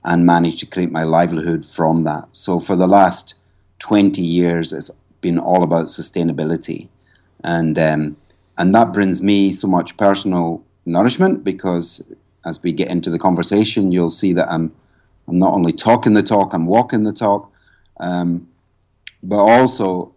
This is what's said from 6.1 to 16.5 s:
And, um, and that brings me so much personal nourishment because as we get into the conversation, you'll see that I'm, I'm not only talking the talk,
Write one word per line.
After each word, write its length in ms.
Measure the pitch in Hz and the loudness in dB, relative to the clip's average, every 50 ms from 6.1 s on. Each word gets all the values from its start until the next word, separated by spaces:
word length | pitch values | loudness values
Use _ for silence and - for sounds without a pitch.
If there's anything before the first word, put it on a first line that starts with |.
| - 90 82 82 78 71 78 78 82 82 - - 82 - - - _ _ _ _ _ _ _ _ _ _ - | -6 -4 -2 -2 -2 -2 -4 -4 -4 -6 -6 -10 -12 -12 -12 -20 _ _ _ _ _ _ _ _ _ _ -6
And, 340 | 85 85 85 82 80 76 82 | -4 -2 -2 0 0 0 0
um, 380 | 80 78 78 76 76 76 76 _ _ _ _ _ _ _ _ | 0 0 0 0 -2 -4 -8 _ _ _ _ _ _ _ _
and 180 | - 90 92 98 | -2 0 4 4
that 180 | 113 117 90 | 4 4 4
brings 300 | 90 101 101 95 87 78 | 2 0 0 0 0 0
me 300 | 90 101 101 101 98 98 | 0 2 2 4 2 2
so 160 | 92 - - 98 | 0 -2 -2 0
much 280 | 92 87 82 - - | 0 0 -2 -4 -6
personal 680 | - 107 101 98 98 - 104 92 87 85 82 85 - _ _ _ _ _ | 0 2 2 2 2 -2 -2 -2 0 -2 -2 -4 -6 _ _ _ _ _
nourishment 600 | 85 85 87 104 123 127 - 185 190 - - - | -2 0 2 2 2 2 2 2 2 2 0 -4
because 680 | 101 90 - - 95 90 87 82 - - - - _ - _ _ _ _ _ _ | -6 -6 -4 -4 -4 -4 -4 -4 -6 -12 -14 -16 _ -20 _ _ _ _ _ _
as 160 | 85 80 - - | -12 -12 -6 -6
we 80 | 87 | -6
get 160 | 80 71 85 - | -2 -2 -4 -2
into 200 | 90 87 82 92 | -4 -4 -4 -4
the 120 | 82 85 | -6 -2
conversation, 720 | - 95 90 85 85 - 101 104 110 107 - 110 98 95 | 0 0 0 0 -2 0 2 2 2 2 0 -2 0 0
you'll 180 | 90 90 85 82 | 0 0 0 -2
see 220 | - - - 95 | -2 -2 -2 0
that 180 | 90 85 78 78 | 0 0 0 -2
I'm, 220 | 85 82 82 80 - _ _ _ _ _ _ _ _ _ _ - | -2 -4 -4 -6 -8 _ _ _ _ _ _ _ _ _ _ -4
I'm 100 | 85 90 | 0 0
not 140 | 95 92 | 2 2
only 200 | - 98 85 85 | 2 0 0 0
talking 420 | 80 - - 110 117 120 - - 107 | -2 -2 2 2 2 4 4 4 4
the 100 | 104 98 | 4 2
talk, 280 | 98 110 104 95 92 | 2 2 0 0 0